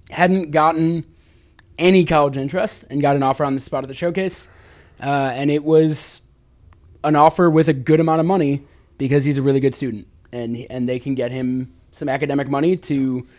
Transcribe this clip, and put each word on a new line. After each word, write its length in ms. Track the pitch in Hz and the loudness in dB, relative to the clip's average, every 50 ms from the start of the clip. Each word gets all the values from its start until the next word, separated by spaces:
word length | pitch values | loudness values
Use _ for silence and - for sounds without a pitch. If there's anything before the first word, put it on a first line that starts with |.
| _ - | _ -10
hadn't 420 | - - 180 185 185 190 170 151 | -4 0 2 2 2 0 -2 0
gotten 540 | 156 156 151 160 160 160 160 165 170 165 156 - _ _ _ _ _ _ _ _ _ _ _ _ _ | 0 2 2 2 2 2 0 0 0 -2 -6 -10 _ _ _ _ _ _ _ _ _ _ _ _ _
any 280 | - 165 185 190 185 170 | 0 4 4 6 6 4
college 320 | - 165 151 147 143 135 | 4 2 2 2 0 -2
interest 480 | 135 135 139 151 185 - - - - - - | -4 -6 -4 -4 -4 -4 -4 -6 -10 -14 -8
and 120 | 131 143 | -4 -2
got 140 | 143 143 139 | 0 2 2
an 80 | 143 135 | 2 2
offer 200 | 135 135 - 151 | 0 0 0 -2
on 100 | 139 135 | -2 -4
the 60 | 135 | -4
spot 220 | - - - 135 135 | -6 -6 -8 -8 -6
at 40 | |
the 60 | 131 135 | -8 -8
showcase. 540 | - 175 175 170 190 190 185 - - - - - - - - - - - _ _ - | -6 -4 -4 -2 -2 -4 -6 -6 -10 -16 -18 -20 -20 -20 -20 -20 -20 -20 _ _ -10
Uh, 40 | 123 139 143 139 139 131 120 | -4 -2 -2 0 -2 -2 -4
and 160 | 131 139 147 | -2 0 0
it 140 | 147 151 147 | 0 0 2
was 580 | 156 160 160 160 156 151 - - - - - _ _ _ _ _ _ _ _ _ - - _ _ - - - - | 4 4 6 4 4 2 -4 -8 -12 -14 -16 _ _ _ _ _ _ _ _ _ -20 -20 _ _ -20 -12 -6 -2
an 100 | 151 151 | 2 4
offer 340 | 147 151 160 - - 180 170 | 6 6 4 4 4 2 4
with 180 | 156 160 156 | 4 4 4
a 60 | 165 151 | 2 2
good 260 | 131 120 - 156 160 | 0 2 2 2 4
amount 200 | 160 165 160 160 | 4 2 2 2
of 60 | 160 | 2
money 380 | 175 196 185 151 139 143 139 - - _ _ _ _ _ | 2 2 0 0 0 -2 -4 -6 -12 _ _ _ _ _
because 280 | - 135 127 139 143 135 | -6 -2 0 0 2 2
he's 120 | 147 139 | 0 0
a 40 | 139 | 0
really 180 | 131 139 139 135 | 2 2 2 2
good 160 | 135 135 - | 2 0 -2
student, 320 | - 143 127 110 101 - _ _ _ _ - | -2 -8 -8 -8 -10 -14 _ _ _ _ -14
and, 340 | - 120 120 117 117 117 127 - | -12 -10 -8 -8 -8 -8 -10 -10
and 180 | 123 127 120 | -6 -4 -4
they 120 | 123 127 127 | -4 -4 -4
can 160 | - 139 135 | -4 -6 -4
get 160 | 127 120 120 | -4 -4 -4
him 420 | 127 131 127 127 127 127 127 - - _ _ _ | -4 -4 -4 -4 -4 -4 -6 -8 -12 _ _ _
some 160 | - - 151 | -14 -10 -6
academic 400 | 139 131 131 151 143 139 143 139 135 | -4 -4 -2 -2 -2 -2 -2 -2 -2
money 280 | 139 139 156 175 190 | -2 0 2 0 0
to 480 | 180 - - 147 135 135 131 127 127 123 - _ | -2 -2 -4 -2 -2 -2 -2 -4 -6 -8 -12 _